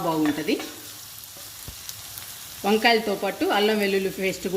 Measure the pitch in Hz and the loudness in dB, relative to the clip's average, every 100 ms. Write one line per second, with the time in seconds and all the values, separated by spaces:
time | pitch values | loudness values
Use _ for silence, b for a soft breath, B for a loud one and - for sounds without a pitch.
0 | 175 160 151 147 156 320 - - - - | 2 2 2 2 0 -2 -2 -10 -14 -14
1 | - - - - - - - - - - | -14 -16 -16 -16 -16 -14 -14 -14 -12 -12
2 | - - - - - - 196 220 233 226 | -12 -12 -12 -12 -14 -6 2 4 6 4
3 | 214 196 196 185 359 208 208 214 202 196 | 2 0 -2 0 2 4 4 4 4 2
4 | 190 185 190 - 190 | 0 0 -2 0 0